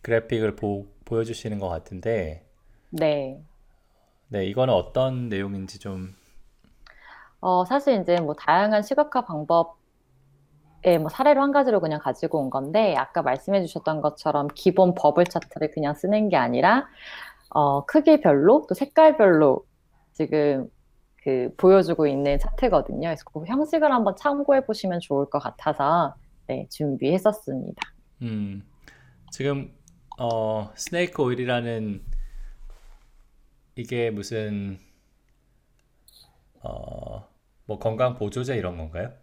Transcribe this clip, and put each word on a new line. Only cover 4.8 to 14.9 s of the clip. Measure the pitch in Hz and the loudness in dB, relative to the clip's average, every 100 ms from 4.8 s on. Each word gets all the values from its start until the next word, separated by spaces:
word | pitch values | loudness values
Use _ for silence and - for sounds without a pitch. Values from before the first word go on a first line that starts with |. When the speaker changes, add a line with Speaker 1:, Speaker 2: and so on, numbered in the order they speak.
| 90 127 131 127 120 | 0 -2 -2 -4 -6
Speaker 1:
내용인지 | 98 98 98 95 98 | -6 -6 -8 -12 -12
좀. | 101 95 92 95 _ - - _ _ _ - - - - - _ | -12 -10 -12 -16 _ -20 -20 _ _ _ -20 -20 -20 -20 -20 _
Speaker 2:
어, | 185 180 | 0 2
사실 | 180 285 285 226 | 2 0 2 0
이제 | 175 175 | 2 0
뭐 | 156 | 0
다양한 | 151 - 165 208 214 | -4 2 2 4 0
시각화 | 208 277 294 254 240 | 0 0 0 -2 -4
방법의 | 156 151 170 165 - _ _ _ _ _ _ _ _ _ _ 185 170 | -8 2 2 2 -6 _ _ _ _ _ _ _ _ _ _ 2 2
뭐 | 151 | 0
사례로 | - 277 277 | 2 4 4
한 | 277 | 4
가지로 | 285 254 208 | 2 4 2
그냥 | 160 151 | 0 -2
가지고 | 135 123 160 160 | -4 -4 -2 -2
온 | 131 | -2
건데, | 135 135 202 214 139 | -4 -2 0 2 0
아까 | 135 170 | -2 -2
말씀해 | 143 135 - 196 | -2 -2 0 0
주셨던 | 170 156 160 156 | 0 -4 -4 -2
것처럼 | 147 - 151 147 147 | -2 -2 -2 -2 -2
기본 | - 185 185 185 | 0 2 4 4